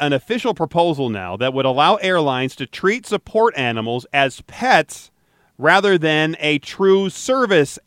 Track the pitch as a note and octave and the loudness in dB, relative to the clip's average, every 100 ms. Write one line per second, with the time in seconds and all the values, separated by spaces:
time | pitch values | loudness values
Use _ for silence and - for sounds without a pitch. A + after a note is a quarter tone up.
0 | D3 C3+ - A#3+ A#3+ E3+ D#3+ E3+ E3+ C#3 | -2 -2 -2 -4 -2 -4 -4 0 0 0
1 | B2+ G2+ F2+ G2 C3 C3 C3 C3 D#3+ G#3 | -4 -4 -8 -4 -4 0 0 2 2 2
2 | F#3+ F3+ C#3+ B2+ C3 - C3+ - F#3+ A#3+ | 0 0 0 -2 -4 -6 -12 -4 -2 -2
3 | - G#3 - A3 A3+ C#3 A#2+ A2+ A2+ B2 | -4 -6 -2 0 0 0 -2 -2 -4 -6
4 | - C#3 C3+ - - - B3+ F3+ - - | -2 0 0 -2 -20 -6 2 2 2 -12
5 | - _ _ _ _ - D3+ F#3+ G3 F3+ | -20 _ _ _ _ -2 2 4 4 2
6 | D#3 D#3 D#3 E3 D3+ D3 - - F#3+ G3 | 2 0 0 -2 -2 -2 -6 0 2 2
7 | G3 - - C4 A3 F3 C#3 - | 0 -6 -2 0 2 2 2 -6